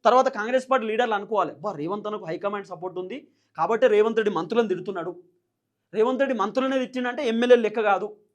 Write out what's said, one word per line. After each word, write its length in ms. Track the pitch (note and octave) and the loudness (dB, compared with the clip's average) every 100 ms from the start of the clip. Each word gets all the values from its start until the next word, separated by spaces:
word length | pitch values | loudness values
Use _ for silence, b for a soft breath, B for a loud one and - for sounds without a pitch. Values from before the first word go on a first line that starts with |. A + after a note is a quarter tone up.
| A3+ | 6
తర్వాత 220 | B3 C4 G#3 | 4 4 -2
కాంగ్రెస్ 300 | G#3+ B3+ C4 | -2 -2 0
పార్టీ 160 | C4 A3 | -2 0
లీడర్లు 280 | G#3+ A#3+ G#3 | -2 0 -2
అనుకోవాలి, 340 | G#3+ G#3+ D#3+ B2 | -2 -2 -2 -4
"బా, 80 | G3 D#3+ | -10 -6
రేవంత్ 260 | D#3 G#3 G#3 | -6 -6 -8
అన్నకు 160 | G#3+ E3+ | -10 -8
హైకమాండ్ 360 | E3 G3+ G3+ F#3+ | -6 -6 -6 -10
సపోర్ట్ 240 | E3+ F#3 F3 | -12 -10 -10
ఉంది 140 | F#3 B3+ - _ _ - | -10 -12 -16 _ _ -4
కాబట్టి 300 | F3 A#3 B3 | -2 4 4
రేవంత్ 320 | G#3 A3 A3+ | 6 4 2
రెడ్డి 140 | G#3+ F3 | 0 -2
మంత్రులను 280 | E3+ A3+ A3 | 0 0 0
తిడుతున్నాడు, 400 | F3+ G#3 F#3 E3 E3+ _ _ _ _ _ _ _ | -2 -6 -8 -8 -10 _ _ _ _ _ _ _
రేవంత్ 280 | G3 A#3 C4 | 0 0 2
రెడ్డి 120 | C#4 A#3 | 0 0
మంత్రులనే 360 | G3 A#3 C4 C4+ | 0 0 0 0
తిట్టిండంటే 440 | B3+ B3+ B3 B3+ C4+ | -2 -4 -6 -2 -2
ఎమ్మెల్యేలు 300 | A3+ B3 A#3+ | 0 6 6
లెక్క 180 | G#3+ A3 G#3+ | 6 0 0
కాదు 160 | F#3+ G#3 - _ | 0 -2 -10 _